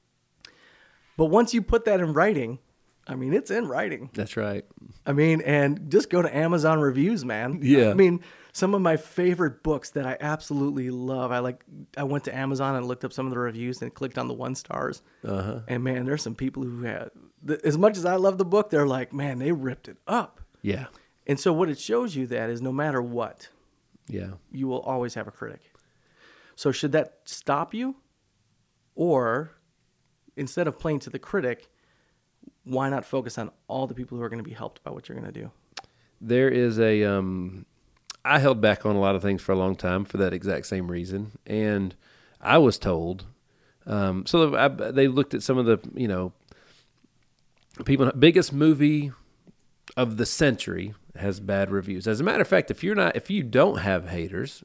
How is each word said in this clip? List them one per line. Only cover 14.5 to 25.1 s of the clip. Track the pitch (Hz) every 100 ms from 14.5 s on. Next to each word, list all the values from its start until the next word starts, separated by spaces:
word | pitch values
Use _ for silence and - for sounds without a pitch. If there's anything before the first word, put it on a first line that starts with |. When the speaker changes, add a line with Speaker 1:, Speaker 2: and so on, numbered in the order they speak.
Speaker 1:
stars. | 131 - - - - _ _
Speaker 2:
Uh-huh. | 107 98 98 117 113
Speaker 1:
And | 120
man, | 131 127
there's | 127 147
some | -
people | 117 131 135
who | 127 120
have, | 120 104 - - - _ 147
th-, | 151
as | 147 156
much | 208 196
as |
I | 175
love | 185 190 185
the |
book, | 180 202 208
they're | 151 143
like, | 131 123
"Man, | 139 143 123
they | 143
ripped | 160 131 123 -
it | - -
up." | 233 - - - _
Speaker 2:
Yeah. | 101 131 127 - _ _
Speaker 1:
And | - 139
so | 185
what | 160 170
it | 139
shows | - 233 240
you | 139 123
that | 120 113
is | 117
no | 131
matter | 131 151 131
what, | 120 120 110 - - _ _ _ _ _ -
Speaker 2:
Yeah. | 98 92 92 _
Speaker 1:
you | 135 135
will | 127
always | - 127 120